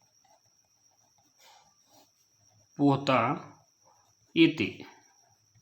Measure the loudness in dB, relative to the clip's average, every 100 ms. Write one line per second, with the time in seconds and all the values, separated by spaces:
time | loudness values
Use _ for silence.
0 | _ _ _ _ _ _ _ _ _ _
1 | _ _ _ _ -20 -20 _ _ _ _
2 | _ _ _ _ _ _ _ 0 0 2
3 | 0 0 0 -4 -12 -20 _ _ _ _
4 | _ _ _ 2 2 2 -6 -8 -20 -20
5 | _ _ _ _ _ _